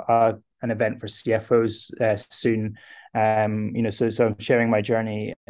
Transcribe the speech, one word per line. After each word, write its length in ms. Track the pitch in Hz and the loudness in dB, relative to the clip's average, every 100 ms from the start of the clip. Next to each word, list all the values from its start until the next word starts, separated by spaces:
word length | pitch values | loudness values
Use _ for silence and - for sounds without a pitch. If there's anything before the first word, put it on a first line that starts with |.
| - | 2
a, 300 | 117 113 107 _ _ | 4 4 0 _ _
an 80 | 117 | -4
event 300 | 110 110 107 | -2 -2 -4
for 80 | 104 | -8
C 260 | - 117 | -6 -2
F 180 | 110 - | -2 2
Os, 400 | 117 113 110 - - | 2 2 -2 -8 -2
uh, 160 | 110 104 | 0 0
soon. 640 | - - 120 110 107 104 - - - 113 | -4 -2 0 0 -2 -8 -18 -20 -8 0
Um, 560 | 110 110 107 107 107 117 | 2 2 0 -2 -2 -2
you 60 | |
know, 80 | 113 | -2
so, 220 | - 113 | 0 0
so 160 | 110 113 | 2 0
I'm 100 | 104 | 0
sharing 320 | - 120 117 | 0 2 4
my 120 | 107 | 2
journey. 520 | 104 113 110 107 107 - | 2 -2 -2 -6 -8 -10